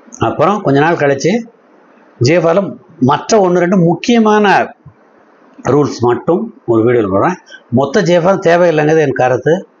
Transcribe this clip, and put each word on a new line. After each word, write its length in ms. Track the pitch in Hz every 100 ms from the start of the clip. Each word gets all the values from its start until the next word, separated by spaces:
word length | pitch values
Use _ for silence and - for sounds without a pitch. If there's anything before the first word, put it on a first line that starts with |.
| - -
அப்புறம் 420 | 117 113 160 208
கொஞ்ச 180 | 151 139
நாள் 160 | 156 170
கழிச்சு 480 | 147 139 147 226 233 _ _ _ _ _ _ -
ஜி 140 | 120
எஃப் 120 | 175 165
ஆர்ல 320 | 180 190 117 - -
மற்ற 500 | 127 147 - 226 180
ஒண்ணு 80 | 180
ரெண்டு 200 | 175 190
முக்கியமான 960 | 170 196 - 233 214 208 208 160 110 - - _ _ _ _ _ _ -
ரூல்ஸ் 360 | - 143 135 -
மட்டும் 540 | - - - 180 226 - -
ஒரு 160 | 113
வீடியோல 240 | 113 123 101
போடுறேன். 280 | 95 143 185 - - -
மொத்த 320 | 117 139 220
ஜி 120 | 165
எஃப் 140 | 175 170
ஆர் 100 | 190
தேவையில்லைங்கிறது 640 | 170 175 175 156 151 160
என் 120 | 143
கருத்து. 560 | 123 127 127 147 180 - _